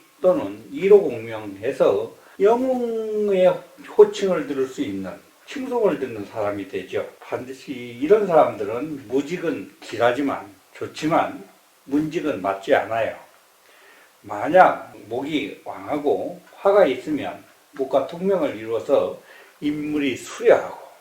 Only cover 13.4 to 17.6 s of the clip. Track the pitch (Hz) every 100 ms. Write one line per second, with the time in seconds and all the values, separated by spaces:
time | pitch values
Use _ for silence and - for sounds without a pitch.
13.4 | _ _ _ _ - - _ _ 101 104
14.4 | 127 180 165 - - - 101 120 143 147
15.4 | 104 - - 95 101 147 143 95 110 -
16.4 | - - 196 202 156 123 - 143 95 87
17.4 | - _